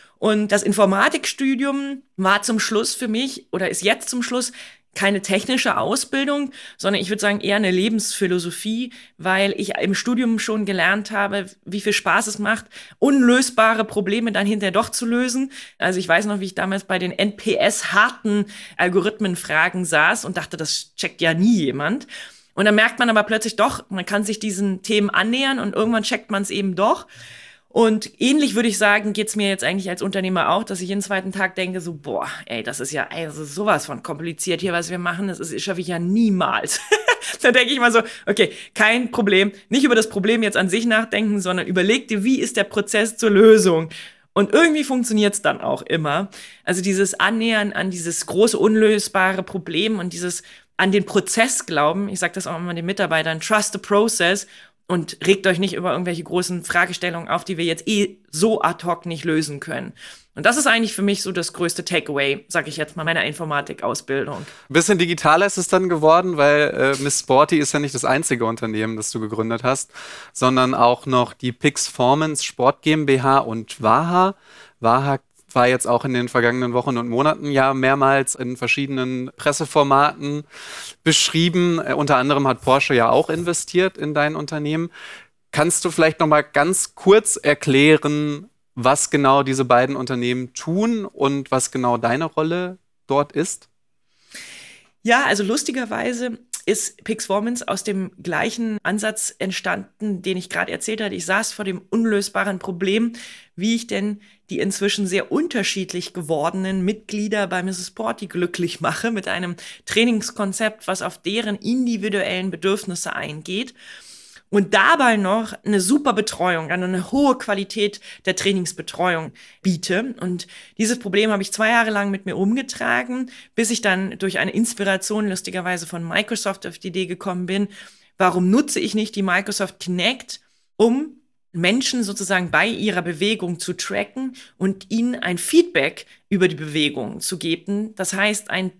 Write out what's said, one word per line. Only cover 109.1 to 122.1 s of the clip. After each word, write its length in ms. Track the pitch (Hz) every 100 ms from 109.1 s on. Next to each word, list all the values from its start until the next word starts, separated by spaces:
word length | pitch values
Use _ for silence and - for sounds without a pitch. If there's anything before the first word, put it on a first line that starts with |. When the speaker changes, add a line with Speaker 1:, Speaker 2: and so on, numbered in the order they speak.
Speaker 1:
mit 160 | 208 -
einem 300 | 170 175 175 - - -
Trainingskonzept, 1000 | 220 233 220 - - 196 196 214 214 -
was 140 | 185
auf 200 | 175 -
deren 360 | - 214 214 202
individuellen 920 | - 247 240 220 208 196 - 185 190
Bedürfnisse 640 | 170 190 208 - 175 - -
eingeht. 580 | 151 151 156 190 262 - - - - - - - _
Und 200 | 202 196
dabei 420 | 202 240 330 254 214
noch 380 | 190 220 214 -
eine 160 | - 202
super 320 | 185 285 277
Betreuung, 600 | 214 214 - 180 165 156
also 120 | 180
eine 300 | 180 185 180
hohe 240 | 269 285 262
Qualität 640 | - 202 196 220 202 208 - - 190
der 100 | 185
Trainingsbetreuung 960 | 196 196 170 - 160 - 180 165 151 - - _
biete. 520 | 190 170 - 185 254 240
Und 260 | 180 180 - - - -
dieses 220 | 220 247
Problem 320 | 202 202 214
habe 100 | 202
ich 120 | 196
zwei 160 | - 220
Jahre 200 | 233 220
lang 220 | 208 202